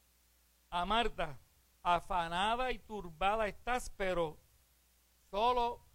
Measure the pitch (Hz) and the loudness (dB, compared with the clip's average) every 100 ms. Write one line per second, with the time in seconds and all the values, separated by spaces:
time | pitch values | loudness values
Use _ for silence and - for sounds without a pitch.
0 | _ _ _ _ _ _ _ 175 180 226 | _ _ _ _ _ _ _ -2 2 2
1 | 220 - 165 135 - _ _ _ 180 175 | 2 0 -4 -6 -18 _ _ _ 2 2
2 | - 185 165 175 208 240 254 233 - 208 | 2 -2 0 0 0 0 -2 -4 -8 -10
3 | 180 156 190 220 208 - - 247 - - | -10 -2 0 2 0 -4 -4 -4 -4 -4
4 | 190 175 160 - - _ _ _ _ _ | -2 0 -2 -6 -20 _ _ _ _ _
5 | _ _ _ 196 233 247 240 240 - | _ _ _ 2 4 4 0 -4 -14